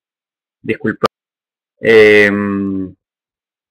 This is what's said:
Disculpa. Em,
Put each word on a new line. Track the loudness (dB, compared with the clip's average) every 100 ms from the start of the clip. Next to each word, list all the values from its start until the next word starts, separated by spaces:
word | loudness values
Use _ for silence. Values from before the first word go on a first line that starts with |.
| _ _ _ _ _ _
Disculpa. | -10 -8 -8 -4 -6 -6 _ _ _ _ _ _
Em, | 2 4 6 4 2 -2 -6 -6 -6 -8 -12 -16 _ _ _ _ _ _ _